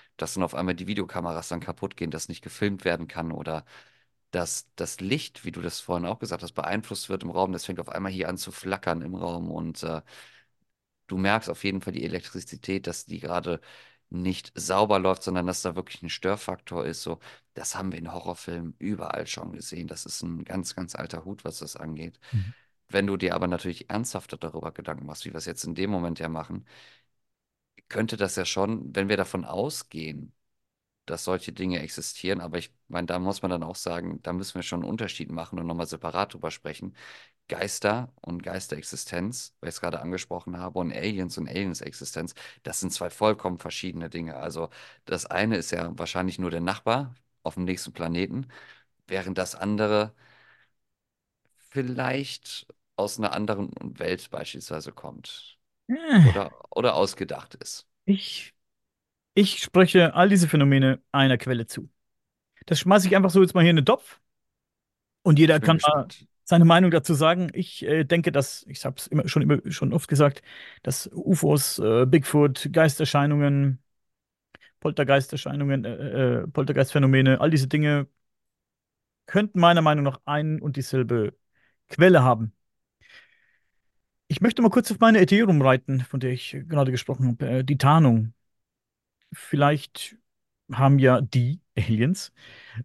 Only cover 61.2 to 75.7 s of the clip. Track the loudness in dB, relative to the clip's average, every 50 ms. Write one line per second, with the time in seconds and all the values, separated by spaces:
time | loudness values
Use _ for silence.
61.2 | 4 4 4 2 0 -2 -4 -4 -4 -6 -10 -12 -14 -14 _ _ _ _ _ _
62.2 | _ _ _ _ _ _ _ _ _ -2 -2 2 4 6 6 6 6 6 6 4
63.2 | 6 6 6 6 6 6 6 6 6 8 6 6 6 4 2 2 0 -8 -20 _
64.2 | _ _ _ _ _ _ _ _ _ _ _ _ _ _ _ _ _ _ _ _
65.2 | 4 6 8 8 8 8 6 6 4 4 4 4 4 4 4 2 0 -4 -10 -20
66.2 | _ _ _ _ _ 4 6 8 10 10 10 8 8 6 4 2 2 2 2 4
67.2 | 4 4 4 2 0 -4 -4 -6 -6 -6 -10 -6 -2 0 2 2 2 2 2 2
68.2 | 2 2 2 2 0 0 -4 -12 -16 -16 -12 -8 -8 -8 -8 -8 -6 -2 -2 0
69.2 | 0 2 2 2 4 4 2 2 0 -4 -6 -4 -2 0 0 -2 0 2 4 4
70.2 | 4 4 2 -2 -10 -20 -20 -20 -20 -20 -20 -10 -8 -6 -6 -6 -8 -10 -10 -4
71.2 | 0 0 2 2 4 4 2 2 2 -2 -2 -2 2 4 4 4 6 6 4 4
72.2 | 4 4 4 4 4 4 2 -2 -6 0 4 4 4 4 4 0 -2 0 2 2
73.2 | 2 2 2 2 2 2 2 2 2 2 0 -2 _ _ _ _ _ _ _ _
74.2 | _ _ _ _ _ _ -20 -20 _ _ _ _ -4 -2 0 0 2 4 4 2
75.2 | 2 0 -6 -8 -6 -6 -4 -2 0 0